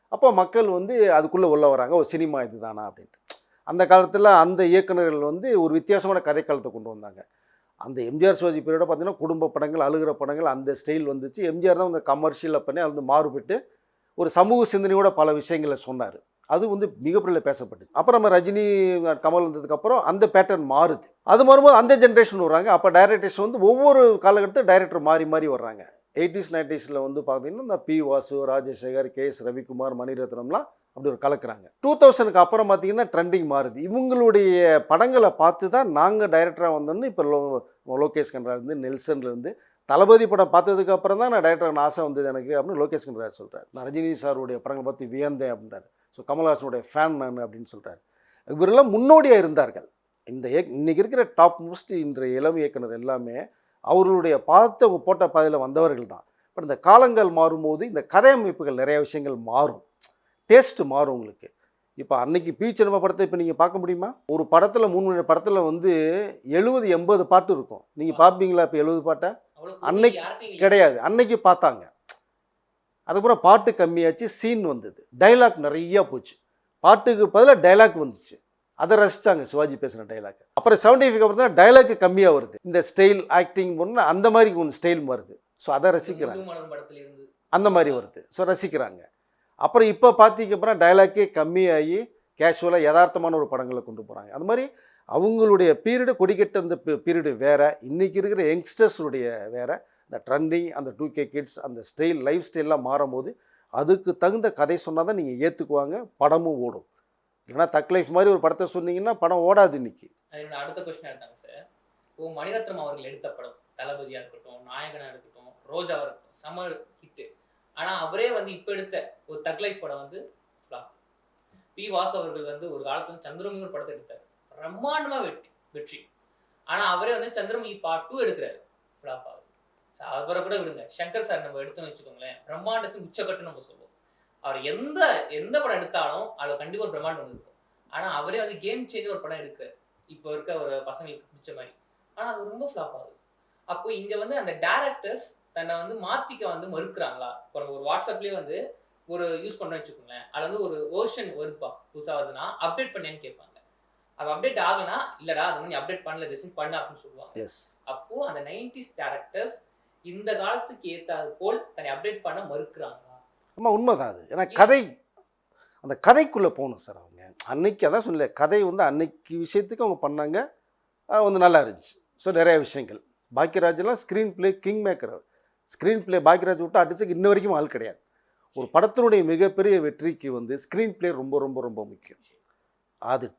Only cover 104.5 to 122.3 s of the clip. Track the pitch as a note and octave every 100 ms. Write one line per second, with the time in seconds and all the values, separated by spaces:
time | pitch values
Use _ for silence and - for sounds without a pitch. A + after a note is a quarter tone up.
104.5 | - D3 E3+ - D#3+ E3+ G3+ C#3 B2 D#3+
105.5 | - D3+ C#3+ C#3 G3+ A#3 - D3 E3 E3
106.5 | C#3 A#2+ G#2+ - _ _ _ _ _ -
107.5 | C3 E3 D3+ D3+ F3+ C#3 F3 G3+ F#3 D#3+
108.5 | D#3+ F3+ F3+ F3 F3+ G#3+ A3 E3+ F3+ F3
109.5 | G3+ F#3 C#3+ A2+ - _ _ _ D3+ D3+
110.5 | C#3+ C#3+ - E3 D#3 D3+ B2 A#2+ _ -
111.5 | - - _ _ _ _ - E3 D#3 F3
112.5 | A3+ - D#3 D3 C#3 B2+ - D3 - B2
113.5 | - _ - C3+ C#3+ C3+ B2+ B2 A#2+ B2
114.5 | B2 B2 C3+ D#3 D3+ C3+ B2+ _ B2 B2
115.5 | _ C3 E3 F3 D3+ - - _ _ D#3
116.5 | F3 F3+ D#3 - _ _ - - _ _
117.5 | _ _ - F3 F3+ D#3+ G#3 A#3+ G#3+ G3
118.5 | F3+ - G3 F#3+ F#3+ - - - D#3 E3
119.5 | E3+ G3+ - D3+ C#3+ C#3+ - - _ _
120.5 | _ _ B2 - _ _ _ _ _ _
121.5 | _ _ - G#3 F3+ F#3+ F#3+ D#3+